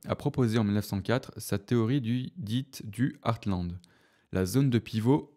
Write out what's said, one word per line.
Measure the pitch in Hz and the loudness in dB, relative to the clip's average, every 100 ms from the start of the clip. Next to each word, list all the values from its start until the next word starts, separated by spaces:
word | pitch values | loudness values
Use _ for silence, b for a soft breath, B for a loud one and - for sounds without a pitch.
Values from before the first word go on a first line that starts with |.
| - | -6
à | 117 | -4
proposer | 143 139 120 113 | -2 0 2 2
en | |
mille | 104 | 2
neuf | 104 101 | 0 0
cent | 98 | -4
quatre | 92 120 - - | 0 -2 -2 -12
sa | - 101 | -4 -4
théorie | - 120 110 143 | 0 2 2 0
du, | 113 123 131 - | 0 -2 -4 -8
dite | 101 120 135 - 110 | -4 -4 -4 -10 -12
du | 101 127 - | -2 -2 0
Heartland, | - 113 104 92 87 87 b b b b b | -2 -2 0 -2 -2 -8 b b b b b
la | 92 92 | -2 2
zone | 117 139 | 2 4
de | 117 | 2
pivot | - 110 110 151 - | 0 0 4 2 0